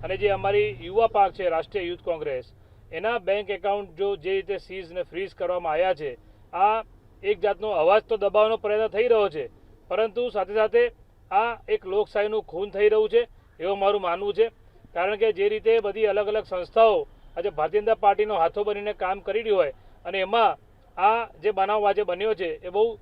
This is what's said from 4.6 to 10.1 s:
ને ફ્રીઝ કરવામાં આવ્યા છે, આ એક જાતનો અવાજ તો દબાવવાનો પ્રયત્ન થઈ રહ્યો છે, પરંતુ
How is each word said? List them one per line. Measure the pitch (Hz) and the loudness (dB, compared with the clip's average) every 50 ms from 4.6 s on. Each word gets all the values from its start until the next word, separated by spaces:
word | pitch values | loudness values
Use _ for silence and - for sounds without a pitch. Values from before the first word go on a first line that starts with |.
| - - 185 190 180 160 170 | -8 -12 -14 -14 -14 -12 -8
ને | 180 175 | -10 -10
ફ્રીઝ | - - 175 196 185 - | -8 -8 -10 -10 -10 -8
કરવામાં | - 190 175 180 180 170 165 151 | -8 -4 -4 -4 -4 -2 -2 0
આવ્યા | 160 180 190 185 | 0 0 0 0
છે, | 143 156 139 123 - - - - - - - - | -2 -4 -10 -10 -10 -18 -20 -20 -20 -20 -10 -2
આ | 170 190 208 220 226 220 - - - _ - - - - | 2 2 2 2 0 -4 -8 -18 -20 _ -20 -20 -8 -2
એક | 196 214 196 | -2 -2 0
જાતનો | 185 208 202 202 202 214 | 0 -2 -2 -2 -4 -2
અવાજ | 202 170 151 170 196 220 214 | 0 2 4 6 6 4 4
તો | - 226 | 0 -2
દબાવવાનો | 208 196 196 185 214 214 220 226 | 0 0 2 4 4 4 4 2
પ્રયત્ન | 214 - 208 208 214 220 | -2 -2 -2 0 0 0
થઈ | 214 214 202 233 | -2 0 0 2
રહ્યો | 247 240 220 208 190 | 4 4 4 4 2
છે, | 151 156 131 113 - - - - - _ _ - | -2 -6 -10 -10 -12 -20 -20 -20 -20 _ _ -6
પરંતુ | 180 185 220 226 | -2 0 0 -2